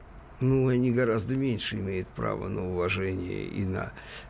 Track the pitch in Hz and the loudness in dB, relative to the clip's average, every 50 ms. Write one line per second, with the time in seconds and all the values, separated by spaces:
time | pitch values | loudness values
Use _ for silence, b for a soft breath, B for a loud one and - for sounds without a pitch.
0 | - - - - - - - - 127 131 135 131 127 131 123 123 127 127 117 123 | -20 -18 -18 -18 -18 -18 -4 0 4 4 6 6 6 6 4 4 4 4 4 4
1 | 127 117 110 113 92 - 131 135 139 135 117 101 - - 107 104 95 98 95 92 | 4 4 4 2 2 0 0 0 2 0 0 0 -2 -4 -2 -2 -2 -2 -2 -2
2 | 92 - - - 113 107 101 101 101 95 98 101 92 90 90 87 87 92 92 95 | -4 -4 -6 -4 -2 -2 -2 -2 -4 -4 -4 -2 -2 -2 0 0 0 0 0 0
3 | 95 95 92 92 90 90 101 101 98 85 - 101 98 92 92 - - - B B | 0 0 -2 -2 -4 -4 -4 -4 -6 -4 -4 -2 -2 -2 -2 -2 -4 -6 B B
4 | B B B B B | B B B B B